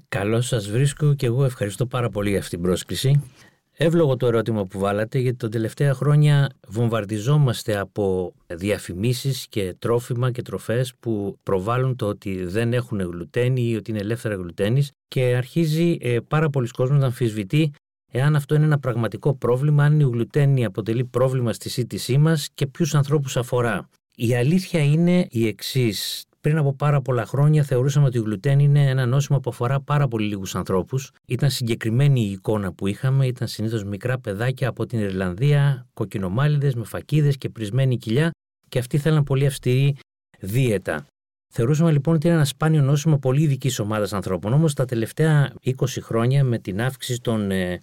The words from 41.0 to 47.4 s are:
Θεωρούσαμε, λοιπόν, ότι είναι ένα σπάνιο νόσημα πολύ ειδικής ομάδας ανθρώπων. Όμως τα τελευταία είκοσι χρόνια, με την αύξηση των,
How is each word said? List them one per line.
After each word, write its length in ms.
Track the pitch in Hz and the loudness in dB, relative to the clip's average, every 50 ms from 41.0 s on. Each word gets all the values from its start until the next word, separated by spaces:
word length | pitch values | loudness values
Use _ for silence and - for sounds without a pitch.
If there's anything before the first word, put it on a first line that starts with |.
| 76 - _ _ _ _ _ _ _ _ - | -8 -12 _ _ _ _ _ _ _ _ -4
Θεωρούσαμε, 380 | - 113 127 156 143 170 165 | -2 0 2 2 2 4 4
λοιπόν, 240 | 151 143 - 165 165 | 4 2 2 2 2
ότι 120 | 156 151 | 2 2
είναι 80 | 170 170 | 2 4
ένα 100 | 160 147 | 4 2
σπάνιο 360 | 143 - - 156 160 160 156 | 0 0 0 0 2 4 4
νόσημα 360 | 139 131 147 147 - 160 151 | 4 4 2 2 2 2 2
πολύ 240 | 143 143 131 131 147 | 2 2 2 2 4
ειδικής 380 | 160 147 135 127 - 131 123 - | 2 2 0 0 -2 -2 -2 -2
ομάδας 340 | 104 104 107 107 104 95 107 | -2 -2 -2 -2 -2 -2 -2
ανθρώπων. 400 | 95 - 95 92 82 87 104 127 | -4 -2 -2 -2 -2 0 2 2
Όμως 200 | 151 165 156 143 | 4 4 2 2
τα 120 | - 127 | -2 -2
τελευταία 680 | 127 123 113 113 - - - 156 160 151 147 139 - - - | -2 -2 -2 -4 -2 -2 0 2 4 4 4 2 0 -4 -6
είκοσι 400 | - 123 127 - 147 135 - 113 | -4 -4 -2 -2 -4 -4 -4 -6
χρόνια, 420 | - - 120 113 113 127 135 139 139 | -6 -4 -2 0 0 2 2 2 2
με 160 | 127 117 104 | 2 0 -2
την 220 | - 107 90 104 | -4 -6 -4 -4
αύξηση 400 | 120 135 139 - - - 123 120 | -4 -4 -4 -6 -8 -8 -8 -4
των, 300 | - 123 113 110 | -2 -2 -2 0